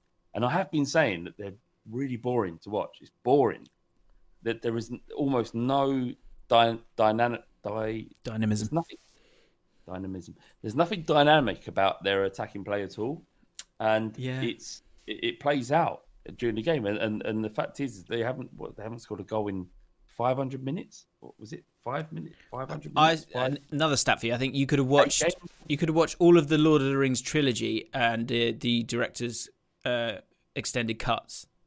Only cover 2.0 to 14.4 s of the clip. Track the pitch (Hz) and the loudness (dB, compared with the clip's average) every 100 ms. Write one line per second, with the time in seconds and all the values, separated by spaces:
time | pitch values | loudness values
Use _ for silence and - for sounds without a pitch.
2 | 139 120 123 123 98 82 - 101 85 - | -6 -6 -2 0 0 -4 -8 -6 -6 -10
3 | - _ 120 143 123 73 - _ _ _ | -20 _ 2 4 4 0 -10 _ _ _
4 | _ _ _ _ 113 117 120 117 110 123 | _ _ _ _ -6 -4 -4 -4 -6 -12
5 | - - 139 131 110 113 123 139 139 135 | -12 -4 0 0 -2 -2 0 2 2 0
6 | 123 - - - - 117 117 113 - - | -4 -8 -16 -14 2 6 6 2 -6 2
7 | 110 110 120 117 - _ 101 107 110 113 | 2 4 2 -2 -10 _ -10 -6 -6 -6
8 | - _ - 110 107 107 107 156 165 - | -10 _ -10 -2 0 0 0 -4 -4 -10
9 | _ _ _ _ _ _ _ _ - 92 | _ _ _ _ _ _ _ _ -14 -10
10 | 95 95 82 78 _ _ 110 117 165 208 | -8 -10 -14 -20 _ _ -6 -2 -2 -2
11 | 156 151 147 156 120 90 - 92 98 - | 4 6 8 8 6 0 -4 2 2 2
12 | 92 98 98 - 107 101 95 101 95 - | 2 2 2 -2 -8 -8 -4 -4 -4 -6
13 | 110 165 - _ _ - - - 110 110 | -6 -6 -12 _ _ -16 -14 -4 2 2
14 | 110 110 127 127 | 0 -6 -8 -4